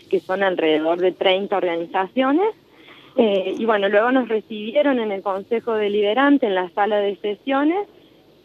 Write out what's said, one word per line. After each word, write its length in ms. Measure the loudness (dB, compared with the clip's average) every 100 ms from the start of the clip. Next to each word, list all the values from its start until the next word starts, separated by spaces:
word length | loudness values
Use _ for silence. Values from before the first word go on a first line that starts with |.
| -4
que 100 | -4
son 220 | -2 -2
alrededor 580 | 0 0 2 2 0 0
de 120 | 0
treinta 440 | 0 0 0 -2 -2
organizaciones. 920 | -2 -4 -4 -4 -2 -2 0 2 0 -4 _ -20 -20 -20 -6 0
Eh, 380 | 2 2 -2 -2
y 60 | 0
bueno, 240 | 2 2
luego 220 | 2 4
nos 160 | 2 0
recibieron 720 | -4 -4 -10 -4 0 2 0
en 120 | -2
el 100 | -4
Consejo 540 | -4 -6 -4 -4 -2 -2
Deliberante, 720 | 0 0 0 2 4 4 2
en 80 | -2
la 140 | -2
sala 260 | -2 0 0
de 180 | -2 -4
sesiones, 720 | -6 -6 -4 0 0 -2 -6 -14 -20 _ _ _